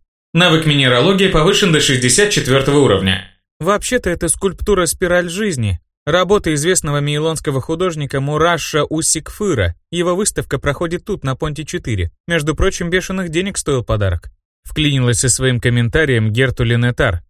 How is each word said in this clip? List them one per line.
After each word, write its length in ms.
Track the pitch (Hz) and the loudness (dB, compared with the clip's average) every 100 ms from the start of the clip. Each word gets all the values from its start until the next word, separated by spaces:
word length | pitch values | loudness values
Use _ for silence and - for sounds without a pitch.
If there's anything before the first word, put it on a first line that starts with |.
| _ _ _ | _ _ _
Навык 320 | 165 180 160 156 | 2 4 4 2
минералогия 680 | 143 131 120 156 190 190 | 2 4 4 4 2 2
повышен 400 | 170 165 202 196 | 4 2 2 2
до 80 | 151 | 2
шестьдесят 520 | 143 127 123 - 208 | 2 2 2 4 2
четвёртого 480 | 160 123 135 135 143 | 0 2 2 4 4
уровня. 520 | 123 98 95 95 95 _ _ - | 4 4 2 -2 -6 _ _ -6
Вообще-то 500 | 165 202 - 247 196 | -2 -2 0 -2 -2
это 180 | 170 170 | -2 -2
скульптура 580 | - 196 170 - 190 165 | -2 -4 -2 0 2 0
«Спираль 440 | - 180 175 175 | -2 0 0 0
жизни», 500 | 180 214 139 107 87 - _ - | -2 -4 -2 -2 -4 -8 _ -2
Работа 460 | 170 180 202 170 | 0 2 2 2
известного 480 | 151 160 185 156 143 | 0 0 0 0 -2
мейлонского 580 | 143 147 160 156 - 135 | -2 -2 -2 -4 -4 -4
художника 600 | - 160 185 156 143 139 | -4 -2 -2 -4 -4 -4
Мураша 640 | 139 151 165 170 - 151 143 | -2 0 2 0 -2 -2 -2
Усикфыра. 920 | 156 - 160 - - 208 127 87 - _ | -2 -2 -2 -6 -4 -2 0 0 -4 _
Его 240 | 175 170 180 | -4 -2 0
выставка 420 | 214 - 135 139 | -2 -4 -4 -4
проходит 460 | 147 139 170 170 | -2 -2 -4 -4
тут, 220 | - 196 135 | -6 -6 -4
на 100 | 127 | -4
Понте 300 | 156 147 151 | -6 -6 -8
четыре. 460 | 180 - 104 85 - - | -8 -4 -4 -4 -6 -4
Между 260 | 170 151 147 | -2 0 0
прочим, 340 | 190 - 170 | 0 0 -2
бешеных 380 | 180 - 190 175 | -2 -2 -6 -4
денег 300 | 160 196 - | -4 -4 -4
стоил 260 | - 135 | -2 -2
подарок. 460 | 107 110 98 85 - - _ _ | 0 -2 0 -2 -6 -20 _ _
Вклинилась 560 | - - 151 139 123 113 | -10 -2 0 2 2 2
со 80 | 131 | 0
своим 320 | - 131 120 | 0 0 0
комментарием 720 | 123 120 117 151 151 120 110 | 0 0 0 0 2 2 2
Герту 320 | 107 131 117 | 2 0 0
Линетар, 600 | 117 120 120 120 131 87 | 0 2 0 0 0 -2